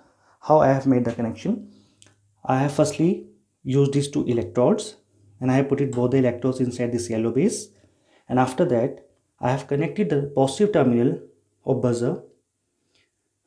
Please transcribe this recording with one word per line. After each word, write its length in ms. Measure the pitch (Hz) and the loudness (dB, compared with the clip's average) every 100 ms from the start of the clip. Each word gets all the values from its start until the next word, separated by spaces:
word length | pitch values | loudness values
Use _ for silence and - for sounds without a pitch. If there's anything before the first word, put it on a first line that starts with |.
| _ _ _ _ | _ _ _ _
how 200 | - 156 | 2 4
I 80 | 135 | 6
have 180 | 135 135 | 2 2
made 180 | 123 | 2
the 80 | 117 | 0
connection. 580 | 120 113 - 170 226 - - _ _ - _ _ _ | -2 -6 -6 -6 -6 -8 -20 _ _ -20 _ _ _
I 140 | - 131 | -2 0
have 120 | 143 | 0
firstly 560 | 143 147 - 165 208 - _ _ _ | 0 0 2 0 0 -6 _ _ _
used 300 | 135 135 139 | -2 2 2
these 160 | 139 143 | 0 -2
two 180 | 147 123 | -2 -2
electrodes 720 | 117 101 127 135 226 - - _ _ _ _ | -2 -2 2 2 2 -2 -16 _ _ _ _
and 100 | 127 | 0
I 60 | 131 | 2
have 120 | 143 | 2
put 120 | 139 | -2
it 120 | 135 | -2
both 180 | 120 120 | 0 0
the 80 | 135 | 2
electrodes 420 | 123 120 131 127 | 2 0 -4 -2
inside 320 | 123 - 120 | -4 -4 -4
this 160 | 117 - | -4 -4
yellow 220 | 113 113 | -2 -2
base. 380 | 127 202 - - _ _ _ _ _ - | 0 0 -2 -10 _ _ _ _ _ -4
And 100 | 127 | 0
after 260 | 127 - 170 | 0 0 0
that, 400 | 120 139 - - _ _ _ | 0 -2 -6 -18 _ _ _
I 100 | 123 | -4
have 180 | 135 - | -4 -4
connected 420 | 143 160 - 180 | -4 -4 -4 -2
the 220 | 143 143 | -2 -2
positive 380 | - 135 - 208 | 0 0 2 2
terminal 480 | 160 123 120 127 - - _ _ _ | 4 2 2 2 -2 -10 _ _ _
of 160 | - 123 | -4 -2
buzzer 420 | 123 117 120 - - _ _ _ _ _ _ _ _ _ _ _ | 0 0 -2 -4 -10 _ _ _ _ _ _ _ _ _ _ _